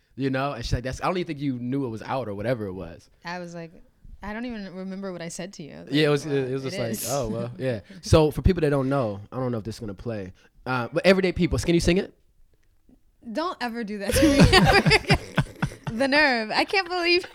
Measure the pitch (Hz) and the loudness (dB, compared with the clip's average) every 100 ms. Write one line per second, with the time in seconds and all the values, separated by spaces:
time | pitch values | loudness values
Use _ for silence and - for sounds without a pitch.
0 | _ - 135 131 143 117 - 131 127 127 | _ -4 -2 0 -2 -4 -4 -4 -4 -4
1 | 147 160 165 143 143 123 123 139 127 110 | -2 -2 -4 -4 -4 -4 -4 -4 -4 -6
2 | 123 131 104 101 110 123 101 92 85 80 | -6 -6 -4 -4 -2 -2 -4 -8 -10 -14
3 | _ _ 170 180 175 170 165 170 - _ | _ _ -12 -10 -10 -12 -14 -18 -20 _
4 | - - 196 214 247 226 190 185 190 190 | -20 -16 -12 -10 -8 -10 -12 -12 -10 -8
5 | 196 175 165 - 180 - 151 76 - 143 | -10 -10 -10 -10 -12 -12 -16 -16 -2 2
6 | 151 143 147 139 127 135 135 - 117 107 | 2 2 0 -2 -2 -4 -6 -6 -4 -4
7 | 113 139 117 113 117 - 127 107 - - | -4 -2 -2 -4 -6 -6 -4 -4 -8 -14
8 | - 160 156 147 190 170 151 143 131 139 | 4 6 6 4 2 2 2 0 0 0
9 | 110 98 104 123 127 117 113 - 113 92 | -2 -6 -10 -6 -4 -4 -8 -10 -10 -10
10 | 120 110 92 - _ _ 123 127 117 160 | -8 -8 -10 -14 _ _ -6 -4 -2 2
11 | 180 190 185 170 170 123 - 170 165 180 | 6 6 4 2 0 2 2 4 4 2
12 | - _ _ _ - _ _ _ _ _ | 0 _ _ _ -20 _ _ _ _ _
13 | _ _ 240 220 349 - 247 233 208 208 | _ _ -8 -4 -4 -4 -8 -6 -6 -6
14 | 196 233 294 277 - 359 175 392 - 415 | 0 4 4 8 8 8 6 6 6 4
15 | - 403 - - - - - - - 226 | 4 0 0 -4 -4 -4 -6 -6 -8 -2
16 | 269 294 294 233 214 - 311 392 349 359 | 2 4 4 2 0 -2 0 0 -2 -2
17 | 339 349 - | 2 2 2